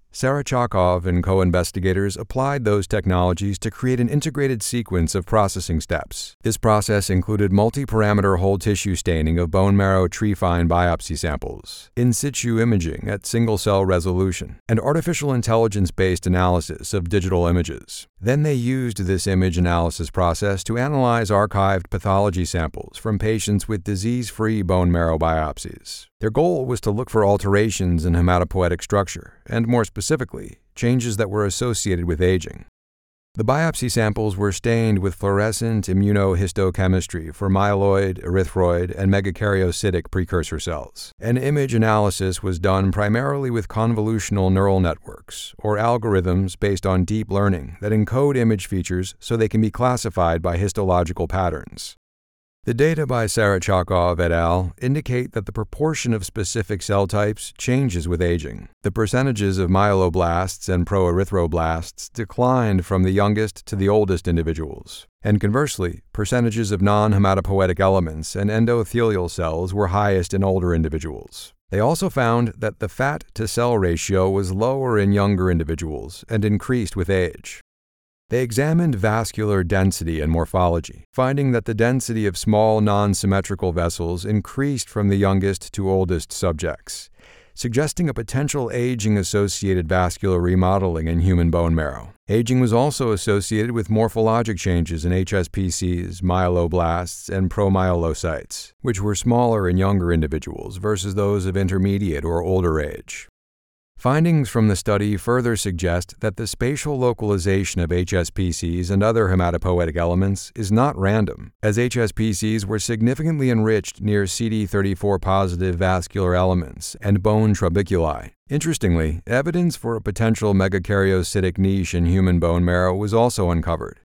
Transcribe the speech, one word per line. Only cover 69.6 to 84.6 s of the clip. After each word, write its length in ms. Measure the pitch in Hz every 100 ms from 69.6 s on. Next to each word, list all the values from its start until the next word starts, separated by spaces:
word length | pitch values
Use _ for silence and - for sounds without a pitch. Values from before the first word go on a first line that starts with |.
| 92
were 140 | 98 95
highest 480 | 98 104 95 87
in 80 | 98
older 320 | 98 95 87
individuals. 800 | 82 80 78 78 60 - - - _ -
They 80 | 98
also 320 | 113 160 190
found 380 | 139 117 117 117 -
that 220 | 110 -
the 80 | 107
fat-to-cell 880 | - 135 123 - - 113 - 120 117
ratio 500 | 90 82 - 95 92
was 240 | 98 92
lower 460 | 95 120 135 131 107
in 140 | 101
younger 400 | 101 101 95 92
individuals 720 | 87 78 80 80 71 60 - -
and 160 | 110
increased 520 | 104 104 - 127 107 98
with 140 | 87
age. 500 | 95 87 - - - _ _ _ _ _ _ -
They 140 | 120
examined 540 | 127 117 147 165 170 113
vascular 640 | 107 110 110 - 107 98
density 580 | 90 98 98 - 82 80
and 120 | 76
morphology, 720 | 82 80 95 90 85 - - -
finding 400 | - 131 139 135
that 120 | 120
the 120 | 107 107
density 500 | 117 127 - 113 104
of 100 | 87
small 440 | - 107 110 110
non-symmetrical 880 | 104 101 101 95 101 98 - 98 92
vessels 540 | 85 85 - 85 87
increased 640 | 101 107 - -